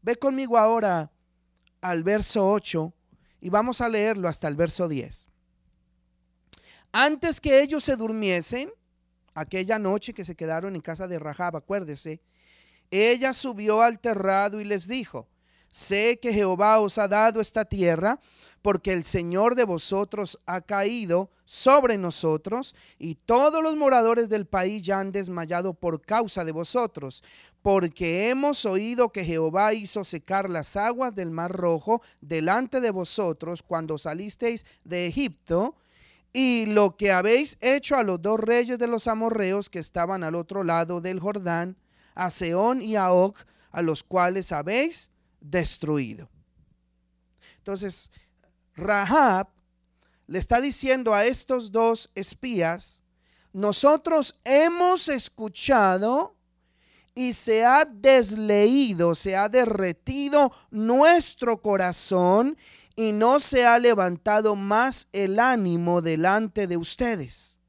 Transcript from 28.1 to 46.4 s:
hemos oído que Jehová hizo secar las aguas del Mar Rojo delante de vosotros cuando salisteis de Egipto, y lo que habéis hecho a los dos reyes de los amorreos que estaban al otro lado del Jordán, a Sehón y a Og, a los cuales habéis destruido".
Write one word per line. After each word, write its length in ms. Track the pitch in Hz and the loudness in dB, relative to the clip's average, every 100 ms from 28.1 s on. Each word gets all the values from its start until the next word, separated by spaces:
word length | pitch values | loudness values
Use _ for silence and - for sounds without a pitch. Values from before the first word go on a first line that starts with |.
| 170 214 | -2 0
hemos 360 | 262 285 285 220 | 0 0 -2 -2
oído 440 | 190 220 240 240 | -2 -2 0 -2
que 140 | 208 | -2
Jehová 480 | 175 165 160 175 214 | -4 -2 -2 0 0
hizo 320 | 220 202 214 | 0 -4 -6
secar 440 | 185 165 - 190 196 | -6 -10 -4 -4 -2
las 260 | 170 143 196 | -6 -6 -4
aguas 380 | 214 240 254 | -4 -2 -6
del 160 | 196 170 | -6 -8
Mar 200 | 165 175 | -6 -6
Rojo 520 | 185 175 165 - 233 - _ | -4 -2 -2 0 -2 -2 _
delante 600 | 147 160 160 208 254 262 | -8 -4 0 0 0 -2
de 100 | 240 | -2
vosotros 720 | 190 175 - 190 160 160 170 | -4 -4 -4 -4 -4 -10 -12
cuando 360 | - 165 160 156 | -8 -8 -6 -8
salisteis 640 | 160 160 208 - 240 233 - _ | -8 -10 -10 -4 -4 -4 -12 _
de 220 | - 175 175 | -10 -6 -4
Egipto, 720 | 254 262 156 - 170 233 - _ _ _ _ _ | -2 -4 -6 -2 -2 -2 -6 _ _ _ _ _
y 340 | 254 262 240 220 | 0 2 2 2
lo 300 | 214 202 - | 4 2 2
que 140 | 202 | 0
habéis 460 | 185 196 240 294 - | 2 4 2 2 -2
hecho 360 | 233 277 - 277 | 0 0 0 0
a 60 | |
los 180 | 214 180 | 0 -2
dos 180 | 180 220 | -2 -2
reyes 400 | 220 240 240 240 | 2 0 0 -2
de 80 | 240 | -2
los 200 | 233 233 | -2 -2
amorreos 600 | 220 226 226 185 202 196 | -2 -2 -2 -2 -2 -6
que 80 | 175 | -10
estaban 440 | 156 180 170 190 | -8 -4 -4 -4
al 100 | 160 | -4
otro 280 | 170 165 190 | -6 -6 -6
lado 380 | 175 165 165 175 | -2 0 -2 -4
del 200 | 175 185 | -6 -6
Jordán, 560 | 185 208 175 170 175 185 _ _ _ | -6 -6 -4 -4 -6 -12 _ _ _
a 160 | - 180 | -6 -4
Sehón 500 | - 170 175 220 262 | -2 -2 0 0 0
y 160 | 214 214 | -2 -2
a 160 | 185 | 2
Og, 220 | 180 190 202 - _ _ | 4 2 -2 -20 _ _
a 120 | - | -4
los 200 | 165 151 | -4 -4
cuales 500 | - 185 180 190 180 | -4 0 0 -2 -6
habéis 580 | 156 151 233 311 339 - _ _ _ | -8 -4 -2 -2 -6 -12 _ _ _
destruido". 880 | 147 180 156 - 151 151 120 113 - _ | -4 -2 -2 -4 -2 -4 -4 -10 -20 _